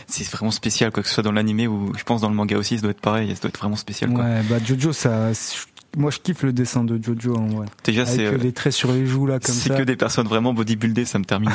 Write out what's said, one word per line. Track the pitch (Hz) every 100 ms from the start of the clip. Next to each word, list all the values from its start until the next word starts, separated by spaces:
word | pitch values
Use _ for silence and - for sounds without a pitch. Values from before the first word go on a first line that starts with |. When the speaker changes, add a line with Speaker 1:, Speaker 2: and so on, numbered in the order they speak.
| -
Speaker 1:
c'est | - 104
vraiment | - 110
spécial, | - 117 - 113
quoi, | 107
que | -
ce | -
soit |
dans | 107
l'animé | 104 107 107 117
ou, | 104 101 95
je |
pense, | - 117
dans | 107
le | 107
manga | 104 101
aussi, | 101 120
ça |
doit | 104
être | 101
pareil, | 104 110 104
ça | 95
doit | -
être | -
vraiment | 104 107
spécial, | - 107 117
quoi. | 123
Speaker 2:
Ouais, | 120 113 107
bah, | 117
Jojo, | 113 131 160
ça, | 147 123 110 110 110 - - - - - 127
moi, | 147
je | -
kiffe | - 170
le | 139
dessin | 123 123 127
de | 117 117
Jojo, | 113 113 120 117
en | 110
vrai. | 107 104 -
Speaker 1:
Déjà, | - 110
Speaker 2:
Avec, | 120
Speaker 1:
c'est, | 123 104
Speaker 2:
euh, |
Speaker 1:
euh, | 123
Speaker 2:
les | 123
traits | 120 147
sur | - 127
les | 127 131
joues, | 131 139
là, | 131
comme | - 120
Speaker 1:
c'est | 135
Speaker 2:
ça. | 135
Speaker 1:
que |
des | 131 123
personnes | 117 - 110
vraiment | 110 123
bodybuildées, | 117 110 110 113 113 120
ça | 104
me | 92
termine. | 101 107